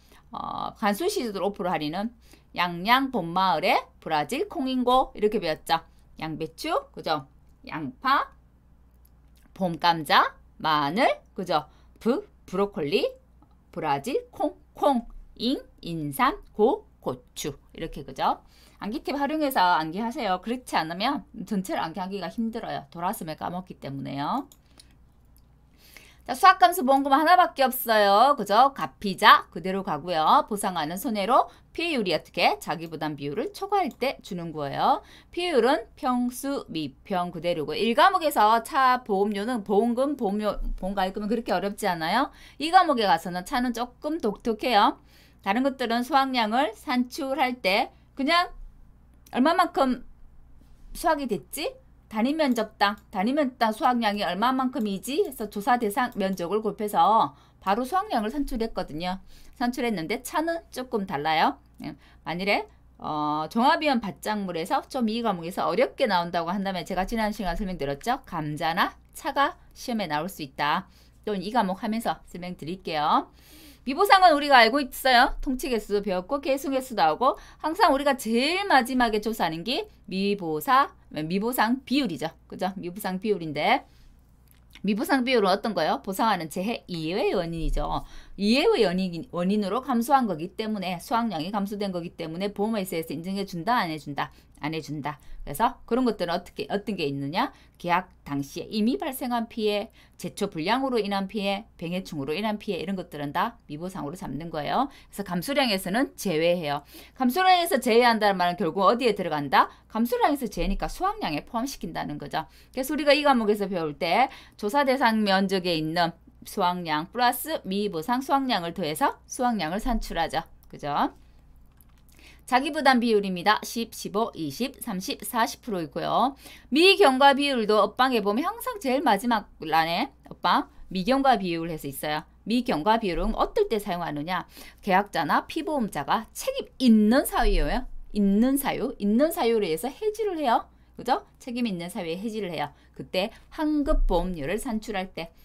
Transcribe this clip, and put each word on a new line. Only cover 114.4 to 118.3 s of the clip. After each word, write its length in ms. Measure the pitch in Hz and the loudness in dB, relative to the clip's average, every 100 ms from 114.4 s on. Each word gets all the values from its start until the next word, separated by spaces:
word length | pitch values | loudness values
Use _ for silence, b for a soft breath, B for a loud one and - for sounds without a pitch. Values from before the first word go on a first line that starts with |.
| B - | B -8
조사 280 | 208 277 277 | -2 2 2
대상 380 | 262 247 220 | 4 4 4
면적에 500 | 208 190 196 190 175 | 4 4 4 0 0
있는 380 | 165 156 170 165 - - - - | 0 0 0 0 -2 -16 -20 -10
수확량 640 | - 180 180 170 151 170 | -2 0 0 -2 -2 -2
플러스 500 | 233 247 254 302 320 | 0 0 0 -4 -6
미보상 580 | 185 190 208 170 160 247 | -4 -2 -2 -4 -2 -2
수확량을 540 | 269 | 0